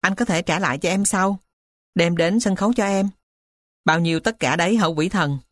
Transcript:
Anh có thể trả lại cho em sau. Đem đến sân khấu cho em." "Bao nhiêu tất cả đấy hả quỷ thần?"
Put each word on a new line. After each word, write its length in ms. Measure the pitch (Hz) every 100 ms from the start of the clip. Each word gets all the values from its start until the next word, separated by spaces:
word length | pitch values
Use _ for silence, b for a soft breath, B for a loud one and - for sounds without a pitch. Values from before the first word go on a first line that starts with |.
Anh 140 | 190 190
có 100 | 240
thể 160 | 170
trả 180 | 175 165
lại 180 | 180 135
cho 120 | 170
em 160 | 190 202
sau. 340 | 196 190 196 _ _ _ _ _ -
Đem 220 | 170 170
đến 220 | 170 214
sân 160 | 226 190
khấu 180 | 202
cho 120 | 240 196
em." 240 | 196 196 - _ _ _ _ _ _ -
"Bao 140 | 160
nhiêu 200 | 165 160
tất 200 | 226 226
cả 160 | 131 156
đấy 220 | 175 226
hả 80 | 170
quỷ 240 | 160 156
thần?" 280 | 202 147 139 -